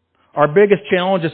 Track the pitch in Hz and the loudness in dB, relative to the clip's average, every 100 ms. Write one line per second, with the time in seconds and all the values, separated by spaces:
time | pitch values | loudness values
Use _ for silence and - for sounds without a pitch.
0 | _ _ _ - 147 175 208 196 - 185 | _ _ _ -2 0 2 2 0 -2 -4
1 | 185 190 160 | -2 -2 -4